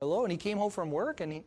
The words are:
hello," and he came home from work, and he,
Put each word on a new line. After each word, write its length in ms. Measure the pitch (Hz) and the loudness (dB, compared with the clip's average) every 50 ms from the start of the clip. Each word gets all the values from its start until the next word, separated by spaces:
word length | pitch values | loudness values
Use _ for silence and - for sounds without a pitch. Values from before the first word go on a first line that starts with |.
hello," 220 | 139 143 160 202 247 | 0 2 2 4 2
and 80 | 208 | 2
he 60 | 175 170 | 0 0
came 220 | - 202 208 202 | 0 0 0 2
home 100 | 208 208 | 0 0
from 220 | 202 - 175 156 | 0 0 -2 0
work, 280 | 147 151 208 294 311 - | 0 0 0 0 -2 -2
and 120 | 170 156 | -4 -4
he, 120 | 151 156 156 | -6 -6 -10